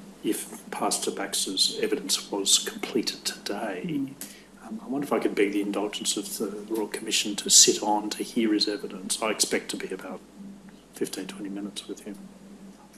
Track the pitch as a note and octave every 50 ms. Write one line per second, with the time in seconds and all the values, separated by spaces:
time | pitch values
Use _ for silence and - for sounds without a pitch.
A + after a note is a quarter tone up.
0 | - - - - - A2 G2+ - - - - - - - - - A2 G2+ - -
1 | - A2 G2 G2+ G2 G2 - - - G#2+ F#2+ - - - - - A2 G2+ G#2 F#2+
2 | F#2+ F#2+ - - - - - G2 G2 - - - - - - - - - - -
3 | - - - - - - - - - - G2+ G#2 - G#2 F#2 - - F3 D3+ C#3+
4 | C3+ C3+ - - - - - - - - - - - G#2+ A2 - - A#2+ C3 C#3+
5 | C#3+ - A#2 G#2+ - G#2 F#2+ G#2+ G2+ G2+ G2+ G2+ G2+ G2+ G#2 G2+ G2+ G#2 - -
6 | - - - G#2+ G2 - - - A2+ G2 G#2 G#2 G#2 G#2+ A2+ A2+ G#2 - - -
7 | A2+ A2 G2 - - G#2+ G2+ - - G2+ - - - B2 G2+ - G#2 G#2+ G#2 G#2
8 | G#2 G#2 - - G2+ - - A#2+ A2+ G#2+ G#2 G2+ - G#2+ G#2 G2+ G#2 G2 G2 F#2+
9 | F#2+ G#2+ - - A2+ A2 G#2 - - - A#2+ G2 - - - - G2 F#2 F#2+ F#2
10 | - F#2 F#2+ - - - - - - - - - - - - - - - - -
11 | G#2+ - - G2 F#2 F#2 G2 G2 G#2 F#2+ G2 G2 G2+ G2+ - - - - G2 -
12 | - G#2+ G2+ G2 G2 - - - - - - - - - - - - - -